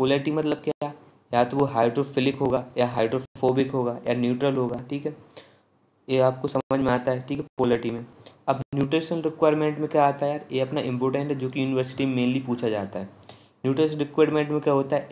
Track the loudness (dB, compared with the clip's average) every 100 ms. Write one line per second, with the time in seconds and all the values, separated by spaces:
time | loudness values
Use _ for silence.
0 | 2 2 0 -2 0 -2 -4 -4 -8 -10
1 | -20 _ _ 2 2 2 2 2 2 2
2 | 0 0 0 0 0 0 -2 -2 0 2
3 | 0 0 -6 -2 2 2 2 0 -2 -2
4 | -2 0 0 2 0 0 -2 -4 -6 -8
5 | -6 -10 -14 -20 -20 _ _ _ _ _
6 | -2 2 2 2 -2 -4 0 0 2 2
7 | 0 -2 -4 -8 -8 -2 2 2 0 -6
8 | -10 -18 -20 -8 -4 -4 -2 -2 0 0
9 | 0 -2 -2 2 2 4 0 -2 -2 2
10 | 2 2 -2 -4 -4 -4 -2 -2 -2 -2
11 | 0 0 -2 -4 -4 -2 0 0 -2 -2
12 | -2 0 0 0 -2 -2 -2 -2 -4 -6
13 | -10 -14 -20 -20 _ _ -2 2 0 0
14 | -2 2 4 4 0 0 2 2 2 -2
15 | -2